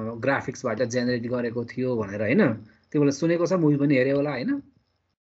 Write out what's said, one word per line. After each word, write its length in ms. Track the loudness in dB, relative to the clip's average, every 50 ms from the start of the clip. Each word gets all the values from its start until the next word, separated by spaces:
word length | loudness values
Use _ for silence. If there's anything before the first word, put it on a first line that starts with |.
| -6 -8 -8
ग्राफिक्सबाट 640 | -4 -2 -2 -2 -2 -4 -6 -8 -6 -4 -4 -2 -2 -2
generate 440 | -2 -2 -2 0 0 -2 -2 -4
गरेको 380 | -4 -4 -4 -4 -4 -4 -6 -6
थियो 300 | -6 -4 -4 -2 -2 -2
भनेर, 260 | -2 -2 -4 -4 -2
होइन? 320 | 0 2 4 4 4 2 2 -2 -8 -16 _ _ _ _
तिमीले 200 | 0 2 2 2
सुनेको 340 | 2 2 0 0 2 2 2
छ, 80 | 2 2
मुभी 240 | 2 4 4 4
पनि 180 | 4 4 4 4
हेऱ्यो 200 | 4 4 2 2
होला, 160 | 0 0 -2
होइन? 320 | -2 -4 -4 -4 -4 -4 -8 -12 _ _ _ _ _ _ _ _ _ _ _ _ _